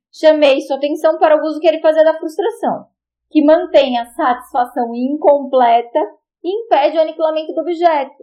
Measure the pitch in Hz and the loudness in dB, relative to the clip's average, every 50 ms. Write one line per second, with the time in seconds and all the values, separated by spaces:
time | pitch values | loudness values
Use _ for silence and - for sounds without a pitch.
0 | _ _ _ - 330 311 311 302 294 277 269 277 - - 277 269 285 294 311 - | _ _ _ 0 2 2 4 4 4 2 2 2 -2 -4 -4 -4 -4 -4 -2 -2
1 | - 320 320 320 370 320 302 302 294 311 302 302 339 330 311 320 - 311 311 320 | 0 -2 0 2 2 2 2 2 0 -4 -4 -2 0 0 0 0 0 0 2 2
2 | 311 320 311 320 339 320 - - 403 466 - - - 233 175 - - _ _ _ | 2 2 0 -2 -6 -10 -6 -6 -6 -6 -6 -4 -6 -6 -6 -6 -10 _ _ _
3 | _ _ _ _ _ _ - 302 285 294 311 349 359 - - 294 277 254 247 240 | _ _ _ _ _ _ 0 2 4 4 4 2 2 2 2 2 2 2 0 -4
4 | 233 - - - 311 254 240 247 - - - 262 240 247 - 277 240 233 233 240 | -6 -8 -6 -4 -2 -2 -2 -4 -6 -6 -4 -4 -4 -2 -4 -6 -6 -4 -4 -4
5 | 254 269 294 311 302 330 285 285 269 247 262 254 247 233 233 240 233 - - 302 | -4 -4 -4 0 2 2 2 2 0 0 2 2 4 4 4 2 0 -2 -4 -4
6 | 359 415 - _ _ _ _ _ - 339 392 453 453 453 381 285 285 311 294 330 | -4 -4 -8 _ _ _ _ _ -8 -6 -6 -6 -2 0 0 2 2 2 0 0
7 | 320 320 311 320 320 311 311 311 311 311 262 320 294 320 349 320 349 339 311 285 | -2 -2 -2 -4 -4 -4 -4 -4 -8 -6 -6 -6 -6 -6 -2 0 0 0 0 0
8 | 269 - - - | -4 -8 -12 -20